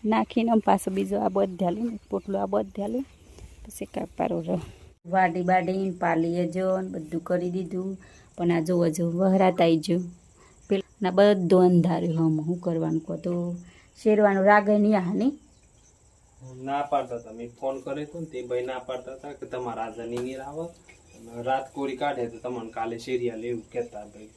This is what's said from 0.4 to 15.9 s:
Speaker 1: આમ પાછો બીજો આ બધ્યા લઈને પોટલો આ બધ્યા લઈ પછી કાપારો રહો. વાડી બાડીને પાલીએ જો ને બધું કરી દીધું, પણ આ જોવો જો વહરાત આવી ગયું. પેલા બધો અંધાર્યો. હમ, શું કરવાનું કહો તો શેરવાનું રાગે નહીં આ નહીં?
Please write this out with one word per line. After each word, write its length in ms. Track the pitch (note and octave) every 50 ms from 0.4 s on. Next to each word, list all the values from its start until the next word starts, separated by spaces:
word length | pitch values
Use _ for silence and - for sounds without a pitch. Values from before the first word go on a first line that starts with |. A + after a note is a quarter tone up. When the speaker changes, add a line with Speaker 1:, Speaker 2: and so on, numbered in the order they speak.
| A3+ A#3
Speaker 1:
આમ 80 | A#3 A3
પાછો 320 | - G#3 G3 G3 - F#3+
બીજો 280 | F#3+ F#3+ G3 F#3+ G3 G3+
આ 100 | G#3+ G3
બધ્યા 400 | F#3 G3 G3+ G3 F3+ F3 F#3+ F3
લઈને 300 | F3 G#3 A#3 A#3+ A3+ G3+ - _
પોટલો 300 | - F#3+ - - G3 G3
આ 60 | G3+
બધ્યા 420 | F#3+ G3 G3+ G#3+ G3 - - G3
લઈ 180 | G#3+ A3+ B3+ C#4 - - _ - - - - - - - - -
પછી 200 | - - - G3+
કાપારો 560 | - - G#3+ G3+ F3+ - - E3+ - E3+ E3+
રહો. 200 | D#3+ E3+ F3+ F3 E3 - - - - - - _ _
વાડી 360 | E3+ F3 F#3+ F#3 F3 E3+ F3+
બાડીને 500 | F3 F3 F#3 F#3 F3+ F3 F#3 F#3+ F#3+ F#3+
પાલીએ 560 | F3 F3+ F#3 F3 E3 E3 E3 E3+ E3+ F3 F3+
જો 340 | F3 E3 F#3 F#3 F#3 F#3 F#3
ને 80 | F#3 F#3
બધું 340 | F#3 F#3 D#3+ D3+ E3 E3 E3+
કરી 280 | - F3+ F3 F3 F3+
દીધું, 460 | F3 F#3+ F#3 E3 G3 F3+ F#3 F#3+ F#3+ F#3 - - - - - - _
પણ 140 | - F3 E3+
આ 80 | E3+ E3+
જોવો 300 | D#3+ E3 F3+ F3 E3+ E3+
જો 200 | D#3 F3+ E3+ E3+
વહરાત 520 | E3 E3+ F#3+ F#3+ F#3 F#3+ F#3+ F#3 F3+ F3+
આવી 160 | E3+ E3+ E3
ગયું. 260 | D#3+ D#3 - E3+ F#3 F3+ F3 - - _ _ _ _ - - _ _ - -
પેલા 420 | G3+ G3 - _ _ _ G#3+ F#3
બધો 460 | F3+ F#3+ G3+ G#3 G#3 F#3+ F3+ E3 F3+
અંધાર્યો. 560 | F#3 F#3 F3+ F3+ F3 D#3 F3+ E3+ E3 F3 F3 D#3+
હમ, 320 | D#3+ E3 D#3+ D#3 D#3 D3+
શું 160 | E3 F3+ F3
કરવાનું 380 | - F3+ E3 E3 D#3+ D#3+ D#3+ D#3+
કહો 180 | D#3 - E3+
તો 380 | D#3+ - F3+ F3 F3 F3 F3 F3 F3 - - - - - _ _ - -
શેરવાનું 400 | A3 G#3+ G#3 G#3+ G3+ G3 G3 F#3+
રાગે 340 | G3+ G#3 G#3 G3+ G3+ G#3+
નહીં 220 | G#3 G#3 G#3 G#3+ G3
આ 140 | F3+ E3+ G#3
નહીં? 260 | F#3+ A3 C4+ D4 - - - _ _ _ _ _ _ _ _